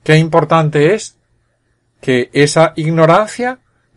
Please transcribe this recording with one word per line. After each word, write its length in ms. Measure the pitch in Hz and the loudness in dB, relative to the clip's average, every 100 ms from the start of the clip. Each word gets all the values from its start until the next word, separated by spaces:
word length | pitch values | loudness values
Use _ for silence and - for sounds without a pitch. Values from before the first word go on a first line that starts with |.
| - | 0
Qué 120 | 156 | 0
importante 760 | 160 165 151 165 151 151 151 | 2 0 0 0 0 0 0
es 240 | 208 - _ _ _ _ _ _ _ _ _ | 0 -6 _ _ _ _ _ _ _ _ _
que 300 | - 127 123 | -4 -2 -2
esa 420 | 139 147 170 160 - | 0 0 2 0 -2
ignorancia 840 | 156 165 160 185 214 - 247 254 _ _ _ | -4 0 2 2 0 -6 -8 -8 _ _ _